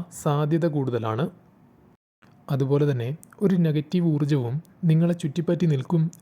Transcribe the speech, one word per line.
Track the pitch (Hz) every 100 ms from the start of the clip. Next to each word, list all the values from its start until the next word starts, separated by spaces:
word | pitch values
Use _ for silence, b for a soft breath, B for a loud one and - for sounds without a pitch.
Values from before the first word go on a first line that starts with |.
| 175 -
സാധ്യത | 156 143 151 165 170
കൂടുതലാണ്. | 147 131 120 110 110 180 - _ _ _ _ - _ _ _ - _ -
അതുപോലെ | 139 135 143 147
തന്നെ | 127 117 156 - -
ഒരു | 196 185
നെഗറ്റീവ് | 160 151 151 180 170
ഊർജ്ജവും | 147 147 147 120 143 - - 165
നിങ്ങളെ | 160 170 170
ചുറ്റിപ്പറ്റി | 156 156 165 170 170
നിൽക്കും | 139 123 165 160 -